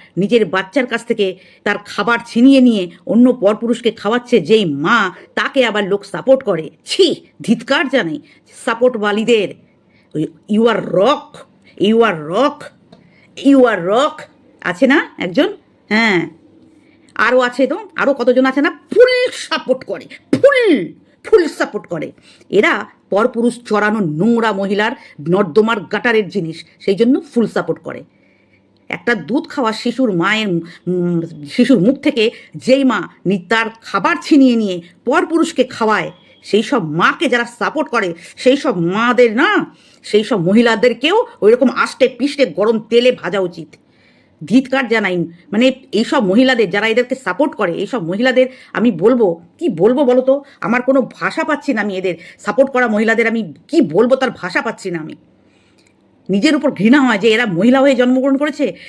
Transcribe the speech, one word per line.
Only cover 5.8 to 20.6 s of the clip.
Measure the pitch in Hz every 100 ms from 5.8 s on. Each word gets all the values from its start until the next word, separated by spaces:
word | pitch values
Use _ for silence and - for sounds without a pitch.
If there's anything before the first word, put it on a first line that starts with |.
| 190
লোক | 196
সাপোর্ট | - 160 240 269
করে। | 220 165 156 _
ছি, | - - 349 - - -
ধিৎকার | 147 240 - 285 285
জানাই | 262 165 - - _ _ -
সাপোর্টওয়ালিদের। | - 226 247 240 208 208 226 226 175 - _ _ _ _ _ 151 156 - -
"You | 214
are | 226 202
rock, | - 180 208 196 - - - _ _ -
you | 196 226
are | 226 165 147
rock, | 196 285 294 - _ _ _ _ _ _ - 277
you | 269
are | 247 202 170
rock" | 226 294 - - _ _ -
আছে | 170 175 254
না | 311 480 -
একজন? | 190 175 381 403 _ _ -
হ্যাঁ, | 214 226 180 131 - _ _ _ _ _ _ _
আরও | - 220 254
আছে | 247 247 254
তো, | 370 427 -
আরও | 269
কতজন | 277 240 247 262
আছে | 269
না, | 330
ফুল | - - 415 508 494 494
সাপোর্ট | - - 320 - 254
করে, | - 180 - - -
ফুল, | - 554 539